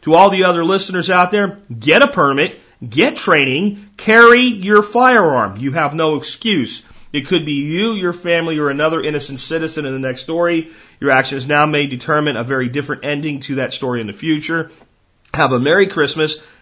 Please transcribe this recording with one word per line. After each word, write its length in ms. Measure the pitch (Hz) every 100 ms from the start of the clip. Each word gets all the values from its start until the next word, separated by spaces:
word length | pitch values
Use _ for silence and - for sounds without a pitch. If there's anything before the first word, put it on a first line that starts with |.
To 140 | 151 165
all 140 | 196
the 140 | 190
other 220 | 185 170 170
listeners 440 | 190 190 185 180
out 220 | 180 180
there, 280 | 208 202 - - 117
get 220 | 131 170
a 60 | 277
permit, 520 | 190 143 139 185 - _ _ 123
get 300 | 131 262 311
training, 760 | - 156 131 139 202 202 - -
carry 460 | - 226 233 240
your 420 | 254 208 190 208
firearm. 720 | 208 240 254 233 165 127 101 101
You 160 | 135
have 220 | 160 143
no 240 | 156 156 143
excuse. 640 | - - 226 180 110 - - - -
It 160 | 147 139
could 180 | 175 151
be 80 |
you, 400 | 139 147 170 220
your 200 | 214 180
family, 460 | 175 175 170 165 151
or 100 | 147
another 320 | 139 156 165
innocent 380 | 151 147 - 131
citizen 460 | - 160 160 160 139
in 80 |
the 60 | 135
next 220 | 131 123
story. 500 | - 165 170 165 160 - - _
Your 120 | 139
actions 360 | 131 131 139 127
now 180 | 147 151
may 220 | 147 139
determine 480 | 123 - 151 147 117
a 80 |
very 240 | 120 135 123
different 380 | 143 139 135 139
ending 340 | 143 156 139
to 140 | 135 135
that 180 | 123
story 280 | - 131 120
in 60 | 107
the 60 |
future. 560 | 95 160 151 151 165 156 - _ _ _ _ _
Have 180 | 151 139
a 80 | 123
Merry 280 | 139 185 190
Christmas. 500 | 170 143 160 156 - - _